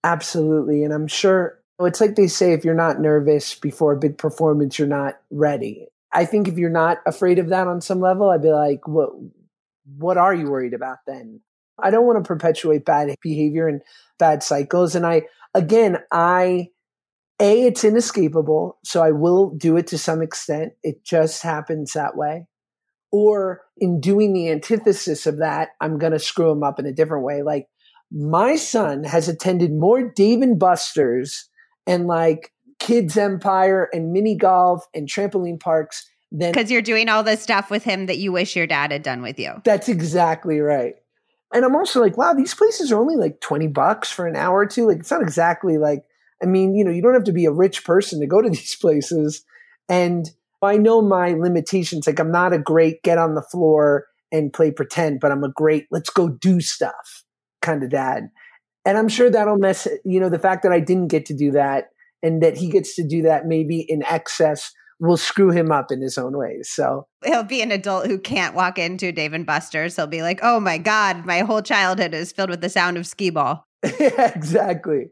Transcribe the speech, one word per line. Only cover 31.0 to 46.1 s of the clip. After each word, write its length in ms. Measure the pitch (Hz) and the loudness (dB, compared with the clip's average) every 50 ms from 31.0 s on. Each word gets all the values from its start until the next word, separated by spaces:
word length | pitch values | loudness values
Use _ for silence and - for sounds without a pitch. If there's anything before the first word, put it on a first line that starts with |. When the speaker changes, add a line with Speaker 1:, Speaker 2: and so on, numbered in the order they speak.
| - 123 120 127 131 143 - - - _ _ _ _ _ _ _ _ | 0 0 0 -2 -4 -6 -12 -14 -16 _ _ _ _ _ _ _ _
Speaker 1:
and, 200 | - 180 175 175 | -2 0 0 0
like, 440 | 175 170 165 165 165 156 160 - - _ _ _ _ _ _ | 0 0 2 2 2 0 0 -8 -20 _ _ _ _ _ _
Kids 380 | - - 233 240 202 156 156 | -2 0 2 2 2 2 0
Empire 720 | 214 202 202 190 175 - 202 190 190 190 196 190 190 180 - - | 0 0 0 -2 -2 -2 0 2 4 4 4 4 2 0 -2 -4
and 180 | 170 165 160 | -6 -4 -2
mini 240 | 170 190 208 220 208 | -2 0 0 0 0
golf 500 | 160 208 185 185 185 180 180 175 170 - _ - | 2 2 4 4 4 4 4 2 0 -6 _ -12
and 140 | 160 147 | -10 -10
trampoline 520 | 143 - 208 202 196 - 190 180 175 170 160 | -8 -6 -4 -4 -2 -4 -4 -4 -4 -8 -8
parks 500 | - 175 160 160 156 - - - - _ _ _ _ _ | -2 0 0 0 -2 -4 -12 -18 -18 _ _ _ _ _
than 220 | - 147 175 170 170 | -8 -4 -4 -2 0
Speaker 2:
'Cause 160 | 254 226 208 | -2 -2 0
you're 120 | 247 240 | -2 -2
doing 280 | 214 214 226 220 226 226 | 0 0 0 0 0 2
all 140 | 214 220 214 | 0 0 2
this 180 | 220 214 214 | 0 -2 -2
stuff 300 | - - 220 196 196 - | -2 -2 -2 -2 -2 -2
with 120 | 208 214 - | -6 -4 -2
him 220 | 233 190 185 190 | -4 -4 -4 -4
that 120 | 185 175 | -4 -4
you 140 | 143 196 196 | -4 -4 -2
wish 240 | 180 175 180 - - | -2 -2 -2 -2 -2
your 120 | 180 165 | -4 -2
dad 240 | 160 160 143 143 147 | -2 -2 -2 -2 -2
had 120 | 147 143 151 | -4 -6 -6
done 180 | 139 127 120 | -6 -8 -6
with 180 | 123 113 131 - | -8 -12 -10 -10
you. 140 | 107 69 - 214 _ | -10 -10 -10 -2 _
Speaker 1:
That's 260 | 220 - 285 - 254 | 0 0 2 0 -2
exactly 680 | 220 165 160 160 151 180 170 160 160 165 - 175 156 151 | -2 -2 -2 -2 0 2 2 2 0 -2 -4 -4 -2 0
right. 360 | 147 147 147 135 120 120 - _ _ _ _ _ _ _ _ _ _ _ - | 0 0 0 0 -2 -4 -8 _ _ _ _ _ _ _ _ _ _ _ 0
And 120 | 247 254 | 2 2
I'm 100 | 262 269 | 4 2
also 240 | 302 392 - - 262 | 2 0 0 2 2
like, 160 | 233 196 - | 2 2 2
"Wow, 180 | 226 277 339 339 | 2 2 2 2
these 200 | 277 269 359 - | 2 0 -2 2
places 380 | - 415 453 453 - 339 269 | 2 2 2 2 0 -2 0
are 80 | 226 208 | 2 2
only, 160 | 233 302 330 | 2 2 2
like, 260 | 269 180 156 - _ | 0 0 -2 -4 _
twenty 260 | - - 151 147 160 | -8 -6 -4 -2 -2
bucks 440 | 156 143 139 135 180 214 214 - - | -2 0 0 2 2 0 0 -6 -10
for 160 | - - 180 | -8 -6 -6
an 80 | 170 156 | -6 -4
hour 240 | 139 156 180 180 196 | -2 -2 0 2 2
or 60 | 208 | 0
two." 200 | 202 - 247 233 | 0 0 0 2
Like, 140 | 220 180 160 | 2 2 0
it's 120 | 165 - | -2 -4
not 120 | - - - | -2 -2 -2
exactly 540 | 165 147 170 165 170 170 - - 185 160 | -2 0 0 0 0 0 0 -2 0 0
like, 280 | 151 151 147 147 143 _ _ | 2 2 0 0 -2 _ _